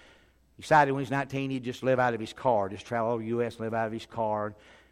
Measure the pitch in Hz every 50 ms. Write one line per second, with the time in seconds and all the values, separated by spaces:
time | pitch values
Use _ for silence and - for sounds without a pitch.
0 | - - - - _ _ _ _ _ _ _ - 101 - 156 151 147 139 135 139
1 | 139 113 131 139 139 135 135 135 135 135 135 131 120 120 123 - - 127 131 123
2 | 127 123 117 110 110 107 - - - 131 120 107 98 95 101 101 - - 120 117
3 | 113 113 120 117 110 110 117 117 120 117 113 - 110 113 110 113 113 110 110 113
4 | - - - 117 113 107 107 107 104 104 104 - - - - - - _